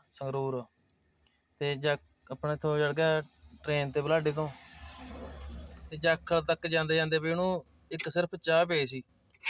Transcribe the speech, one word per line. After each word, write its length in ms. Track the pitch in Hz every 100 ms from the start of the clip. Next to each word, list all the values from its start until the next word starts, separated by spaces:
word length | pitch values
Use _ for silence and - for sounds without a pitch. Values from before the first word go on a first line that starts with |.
| _
ਸੰਗਰੂਰ, 600 | - 135 135 135 127 117 _ _ _ _ _ _ _ _ -
ਤੇ 160 | 143 139
ਜਾ-, 220 | 147 143 _ _ -
ਆਪਣਾ 220 | 135 151
ਇੱਥੋਂ 260 | 151 156 151
ਚੜ੍ਹ 140 | 147
ਗਿਆ 280 | 147 160 156 151 _ - -
ਟ੍ਰੇਨ 260 | - 147 139
'ਤੇ 120 | 143
ਬੁਲਾਡੇ 300 | 143 160 151
ਤੋਂ, 160 | 147 156 127 - - - - - - - - - - - - -
ਤੇ 80 | 151
ਜਾਖਲ 440 | 165 160 - 170 156
ਤੱਕ 220 | 165 165
ਜਾਂਦੇ 280 | 160 156 160
ਜਾਂਦੇ 240 | 156 156
ਵੀ 120 | 156
ਉਹਨੂੰ 340 | 170 185 180 - _ -
ਇੱਕ 180 | 160 -
ਸਿਰਫ 260 | 175 175 175
ਚਾਹ 300 | - 160 175
ਪਈ 200 | 165 135
ਸੀ 160 | 131 - _ _ _ -